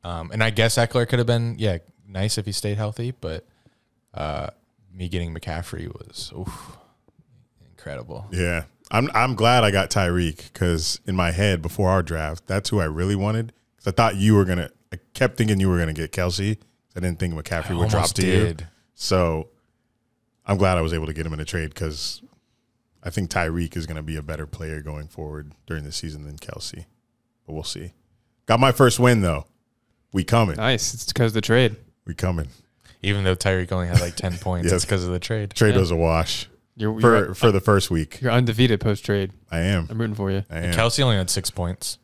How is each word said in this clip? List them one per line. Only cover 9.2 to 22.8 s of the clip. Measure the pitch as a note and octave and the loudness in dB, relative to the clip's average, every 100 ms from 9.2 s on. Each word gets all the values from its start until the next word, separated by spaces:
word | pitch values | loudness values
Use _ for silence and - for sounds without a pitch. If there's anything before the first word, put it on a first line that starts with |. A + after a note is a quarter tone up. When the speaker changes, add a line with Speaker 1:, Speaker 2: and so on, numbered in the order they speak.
| B2+ G#2+ | 2 4
Speaker 2:
glad | A2+ B2 G#2+ | 6 6 6
I | |
got | G2 F2 | 4 2
Tyreek | - F2+ F2+ E2+ D#2+ - | 2 2 2 0 -2 -14
'cause | - F2+ E2 E2 - - | -2 0 0 -2 -6 -4
in | F#2 | 0
my | F2 | 0
head | E2+ G2+ F2+ | 2 2 2
before | D#2+ - F#2 | -2 -2 2
our | F#2+ | 2
draft, | E2 E2 D#2 D#2+ _ | 0 -4 -6 -8 _
that's | F#2+ - | -4 0
who | G#2 | 0
I | D#2+ | 0
really | D#2 F#2 G2+ | -2 -2 0
wanted. | G2+ A2 A2+ _ _ _ | 0 -2 -6 _ _ _
'Cause | - | -4
I | |
thought | F#2+ A2+ G2+ | 2 2 4
you | G#2 G#2+ | 6 6
were | F#2 | 6
gonna, | F2 D#2 _ _ | 0 -4 _ _
I | F#2 _ | -16 _
kept | - B2+ - | 0 0 2
thinking | A2 G2+ | 2 4
you | F#2+ | 4
were | F2 | 2
gonna | E2 | 0
get | D#2 D#2 | -2 -6
Kelce. | - F2+ E2+ G2 G#2+ _ _ _ - | -2 -2 -2 -2 -4 _ _ _ -6
I | |
didn't | F2+ E2 | -4 -2
think | F2+ | -4
McCaffrey | D#2+ D2+ E2+ D#2+ | -6 -6 -6 -4
Speaker 1:
I | F2 | -2
Speaker 2:
would | G#2 | 2
drop | F#2+ | 2
Speaker 1:
almost | E2 - | 2 0
Speaker 2:
to | F2+ | 2
you. | A2+ A2 | 2 2
Speaker 1:
did. | D#2 E2+ _ _ _ | -2 -12 _ _ _
Speaker 2:
So | - F#2+ F2 D#2+ D#2 _ _ _ _ _ _ _ _ _ - | 0 2 2 0 -6 _ _ _ _ _ _ _ _ _ -2
I'm | G2 | 2
glad | F#2+ F2+ | 4 4
I | |
was | D#2+ | 0
able | E2 D#2 | -2 -4
to | |
get | D#2 D#2+ | -6 -6
him | |
in | D#2 | -8
a | D2+ | -6
trade | E2+ D#2 - | -6 -6 -6
'cause | D#2+ D2 - - - _ _ _ _ _ | -8 -6 -10 -12 -18 _ _ _ _ _